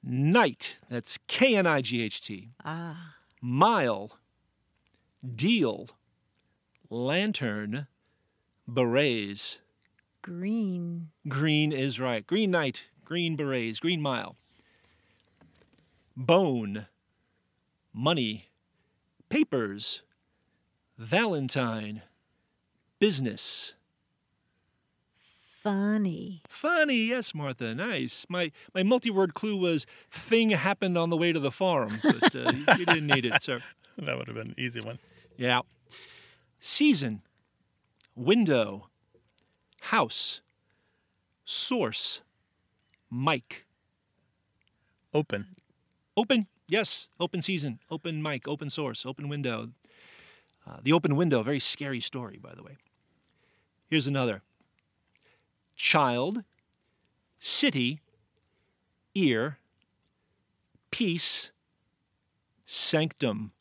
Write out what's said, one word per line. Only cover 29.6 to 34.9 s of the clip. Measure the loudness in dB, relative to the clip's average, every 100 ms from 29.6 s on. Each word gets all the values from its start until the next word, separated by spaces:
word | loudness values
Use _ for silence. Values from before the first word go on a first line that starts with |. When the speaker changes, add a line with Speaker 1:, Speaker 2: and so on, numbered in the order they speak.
| 2 2 -2 -12 -18
Speaker 1:
thing | -14 2 4 6
happened | 4 2 0 0 2
on | 2
the | 2
way | 2
to | 2
the | 0
farm, | 0 2 2 0 0
but, | 2 4 2 2
uh, | -2 0 4 4
you | 6
didn't | 2 4
need | 2
it, | 2 0
sir. | -2 -6
Speaker 3:
<laughs> | -8 -20 _ -12
That | -8 -6
would | -8
have |
been | -10 -12
an | -8
easy | -8 -8
one. | -12